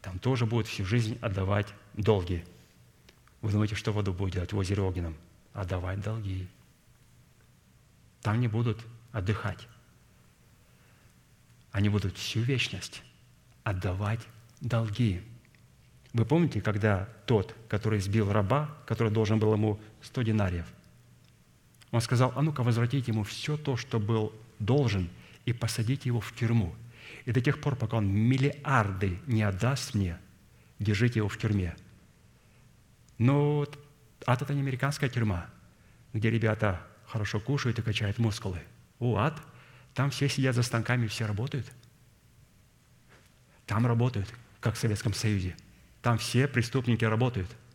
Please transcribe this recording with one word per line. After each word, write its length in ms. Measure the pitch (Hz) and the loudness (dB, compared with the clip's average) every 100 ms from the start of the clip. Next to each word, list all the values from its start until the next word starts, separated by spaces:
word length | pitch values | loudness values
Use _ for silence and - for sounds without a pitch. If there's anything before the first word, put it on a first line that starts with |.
Там 180 | - 90 | -8 -4
тоже 280 | 123 131 117 | 0 2 2
будут 220 | 117 107 | 0 -2
всю 180 | - 92 | -4 0
жизнь 320 | 120 110 120 | 2 0 -2
отдавать 460 | 107 98 95 101 101 - - | -4 -2 2 2 0 -8 -16
долги. 520 | - 104 104 87 87 - - - - - _ - - - _ | -2 2 2 2 -4 -6 -20 -20 -20 -20 _ -20 -20 -20 _
Вы 100 | 107 | 0
думаете, 220 | 104 107 | 2 2
что 180 | 107 - | 0 -2
в 60 | 104 | 0
аду 160 | 98 | -2
будут 180 | 90 95 | -2 -2
делать 220 | 90 90 | -2 -2
в 20 | 104 | -2
озере 240 | 92 101 | 0 0
Огненном? 360 | 95 90 85 76 - - - | 0 0 -6 -8 -18 -20 -16
Отдавать 480 | 104 92 92 90 98 | -10 -4 -4 -4 -4
долги. 480 | 104 110 101 95 90 - - _ _ _ _ - _ _ - _ _ _ _ _ - _ | -4 -6 -6 -6 -8 -14 -20 _ _ _ _ -20 _ _ -20 _ _ _ _ _ -20 _
Там 180 | - 110 | -2 0
не 80 | 123 | 0
будут 320 | 107 120 104 - - - | 0 -2 -4 -10 -20 -10
отдыхать. 580 | 110 95 104 104 - - - - - _ - - _ - - _ - - - - - _ _ _ - - | -6 -2 -2 -4 -8 -14 -20 -20 -20 _ -20 -20 _ -20 -20 _ -20 -20 -20 -20 -20 _ _ _ -20 -8
Они 180 | 98 104 | 0 2
будут 260 | 101 98 - | 2 -2 -6
всю 240 | - 110 | -6 -2
вечность 640 | 120 131 - 101 - - - - - _ - - | 0 -2 -2 -6 -12 -16 -20 -20 -20 _ -20 -8
отдавать 560 | - 92 92 92 101 117 - - - - | -4 -2 -2 -2 -2 -4 -6 -20 -20 -10
долги. 580 | 117 117 110 101 117 90 - - - - - - - - - | -2 0 0 0 0 0 -6 -20 -20 -20 -20 -20 -20 -20 -6
Вы 100 | 117 | 0
помните, 380 | 110 160 175 107 | 2 4 4 0
когда 440 | 107 104 107 98 95 - - | -2 2 2 2 -2 -10 2
тот, 280 | 113 92 - - | 2 2 -8 -4
который 300 | 107 110 107 | -2 0 0
избил 340 | 95 107 101 | 2 2 2
раба, 420 | 101 98 131 151 - - | 2 2 0 0 -8 -6
который 260 | 113 113 | 0 2
должен 260 | 107 107 110 | 2 2 4
был 140 | 107 | 4
ему 260 | 107 107 104 - - | 4 2 0 -6 -20
сто 220 | - - | -10 -2
динариев, 440 | 113 107 98 87 85 - - - - - - _ _ _ _ _ - | 0 2 2 -2 -6 -14 -20 -20 -20 -20 -20 _ _ _ _ _ -2
он 100 | 117 | -2
сказал: 320 | 117 120 127 120 | 2 2 2 2
«А 40 | |
ну-ка, 220 | 156 147 | -2 0
возвратите 500 | 123 117 120 139 120 | 0 2 2 0 0
ему 100 | 110 | -2
всё 360 | 104 - - 151 | -2 -6 -6 -4
то, 180 | 151 120 | -2 -4
что 240 | - 117 | -2 -2
был 320 | 104 113 107 - - - | 0 0 0 -6 -20 -6
должен, 520 | 101 135 127 101 87 - - - | 2 4 4 0 -2 -8 -20 -10
и 80 | - | -6
посадите 560 | 120 120 - 110 139 123 | -2 -2 -2 -2 0 0
его 120 | 117 | -2
в 140 | - | -4
тюрьму. 400 | - 113 120 90 - - - - - - | -2 2 2 2 -4 -18 -20 -18 -12 -2
И 60 | |
до 80 | 113 | 0
тех 180 | 147 147 | 2 0
пор, 160 | 147 120 | -2 -2
пока 220 | 107 117 | -2 0
он 100 | 101 | 2
миллиарды 1080 | 98 113 131 139 - 143 135 104 95 101 87 - | 4 4 4 2 -2 2 2 2 0 -2 -2 -2
не 160 | 110 | 0
отдаст 520 | 107 92 113 139 - | 2 2 0 0 -2
мне, 220 | - 95 82 - - - - - - | 0 0 -4 -12 -20 -20 -20 -20 -4
держите 400 | 101 101 120 117 | 0 2 2 2
его 100 | 104 | -2
в 80 | - | -2
тюрьме». 400 | 113 104 87 78 - - - _ - _ _ - - _ _ _ - - | 0 0 0 -6 -18 -20 -20 _ -20 _ _ -20 -20 _ _ _ -20 0
Но 380 | 117 143 147 147 | 4 4 2 0
вот 220 | 143 - - - - _ - | -2 -8 -20 -20 -20 _ 0
ад — 140 | 123 | 0
это 120 | 143 | 2
не 60 | 143 | -2
американская 500 | 139 127 135 143 135 | -2 -2 -2 0 -2
тюрьма, 400 | 123 110 90 87 - - - - - - | 0 0 0 -4 -18 -20 -20 -20 -20 -8
где 160 | 110 110 | -2 0
ребята 500 | 113 110 107 107 90 - - - | 2 2 2 0 -2 -8 -20 -10
хорошо 340 | 117 107 107 | -6 -4 -4
кушают 380 | - 139 123 113 | -2 -2 0 -2
и 40 | |
качают 360 | 110 104 101 101 | -2 -2 -2 0
мускулы. 420 | 113 101 98 90 - - - _ | 0 0 -6 -6 -10 -20 -20 _
У 180 | 123 101 | 0 2
ад – 220 | 131 165 - - - - - | 0 -2 -16 -20 -20 -20 -10
там 180 | - 139 | -2 -2
все 200 | - 139 | 0 0
сидят 240 | - 131 | 2 2
за 80 | 120 | 2
станками, 440 | 120 113 110 123 113 | 2 0 0 0 0
все 200 | - 110 | -2 -4
работают. 400 | 104 131 143 107 - - _ - _ _ _ - _ _ _ _ _ _ - _ _ _ - - | -4 -4 -6 -8 -14 -20 _ -20 _ _ _ -20 _ _ _ _ _ _ -20 _ _ _ -20 -4
Там 200 | 104 123 | 0 2
работают, 460 | 117 123 113 92 - - - | 4 2 0 -6 -10 -20 -4
как 160 | 117 101 | -2 0
в 20 | |
Советском 340 | 117 104 113 | 0 2 0
Союзе. 420 | 101 110 101 90 - - - - - | 0 2 2 0 -6 -16 -20 -20 -4
Там 160 | 120 113 | 0 0
все 320 | - 123 120 | 2 2 2
преступники 560 | 123 117 135 123 113 | 2 2 0 2 2
работают. 460 | 113 110 127 120 87 - - | 2 2 2 0 -6 -10 -20